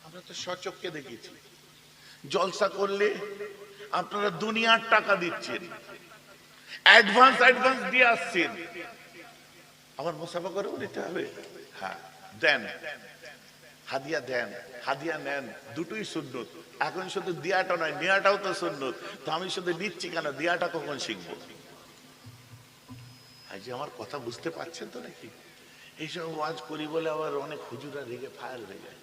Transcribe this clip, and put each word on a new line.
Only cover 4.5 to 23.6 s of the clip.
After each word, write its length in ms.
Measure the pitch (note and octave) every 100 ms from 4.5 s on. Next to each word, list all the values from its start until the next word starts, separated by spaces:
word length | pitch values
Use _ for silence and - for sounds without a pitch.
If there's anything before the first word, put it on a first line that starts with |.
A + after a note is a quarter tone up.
| A3 A#3 A3+ -
টাকা 260 | A3 F#3 G3
দিচ্ছেন, 520 | E3+ E3 - - - - - - - - - - - - - -
অ্যাডভান্স, 540 | - G#3 G#3 G#3 C4 A#3+
অ্যাডভান্স 520 | B3 B3 B3+ C4 G#3
দিয়ে 140 | B3+ B3
আসছেন। 460 | A3+ - F3+ D#3 - E3+ F3+ E3 - - F3 - - - - - - - -
আমার 160 | D3+
মুসাফা 360 | D#3 E3 F3 F#3
করে 200 | F#3 G3 -
নিতে 220 | A3 -
হবে। 280 | - F3+ - - - - - -
হ্যাঁ, 160 | F#2+ - - - - G#2
দেন, 280 | D#3+ C#3 A2+ C#3+ D#3+ C#3 - - D#3 B2+ - - - - -
হাদিয়া 340 | C#3 C#3+ D#3
দেন, 340 | B2+ B2+ A2+ G2+ - - -
হাদিয়া 320 | C#3 D#3+ D#3
নেন, 320 | C#3 C#3 B2 G2+ - A#2
দুটোই 300 | E3 G#3+ G3+
সুন্নত। 420 | E3 C#3 B2 A2+ - - -
এখন 300 | D3 D#3+ F#3
শুধু 240 | F#3 E3+
দিয়াটা 440 | E3 D3+ F#3 F#3 F3
নয়, 180 | D#3+ C#3+
নেয়াটাও 360 | E3+ G3 F#3+ G3+
তো 160 | G3
সুন্নত। 400 | F3 E3+ D3+ C3+ A#2 - - -
তো 60 |
আমি 180 | D#3+ F#3
শুধু 240 | F#3+ F3+
নিচ্ছি 360 | E3+ G#3 - F3+
কেন, 220 | E3 D3+
দিয়াটা 360 | C#3 E3 F3 F3
কখন 320 | E3+ C#3+ C#3
শিখবো? 360 | - G2+ E2+ - - - - - - - - - - - - - - - - B2+ - - - - -
এই 60 |
যে 140 | G2